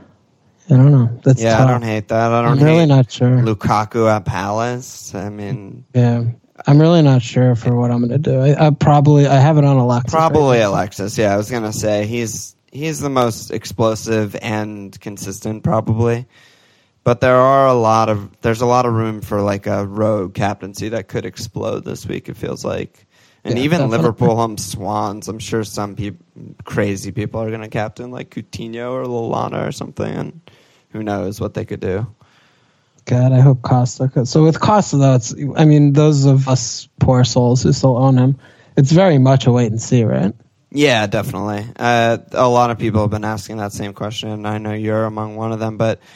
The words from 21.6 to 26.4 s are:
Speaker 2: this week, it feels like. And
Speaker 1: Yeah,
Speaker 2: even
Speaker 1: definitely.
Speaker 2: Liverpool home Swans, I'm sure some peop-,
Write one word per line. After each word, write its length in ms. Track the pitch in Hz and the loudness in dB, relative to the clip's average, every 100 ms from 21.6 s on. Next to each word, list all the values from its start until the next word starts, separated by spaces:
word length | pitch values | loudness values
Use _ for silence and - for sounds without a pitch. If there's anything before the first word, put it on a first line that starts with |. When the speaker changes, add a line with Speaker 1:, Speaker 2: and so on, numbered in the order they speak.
| 104 107 - | -6 -8 -10
Speaker 2:
this 220 | - - | -12 -10
week, 200 | 95 - | -10 -12
it 100 | - | -12
feels 280 | - - - | -10 -8 -8
like. 400 | - - _ _ _ _ _ | -8 -10 _ _ _ _ _
And 160 | - 117 | -6 -4
Speaker 1:
Yeah, 60 | 143 | 0
Speaker 2:
even 120 | 170 | 0
Speaker 1:
definitely. 160 | 135 113 | 0 0
Speaker 2:
Liverpool 380 | 120 107 120 113 | 0 0 0 2
home 220 | 117 107 | -2 -4
Swans, 720 | - - 95 107 104 104 98 | -10 -10 -6 -4 -6 -8 -12
I'm 100 | 110 | -12
sure 260 | - 113 | -6 -6
some 320 | 104 - 101 98 | -6 -8 -8 -8
peop-, 280 | 101 - _ - | -10 -12 _ -20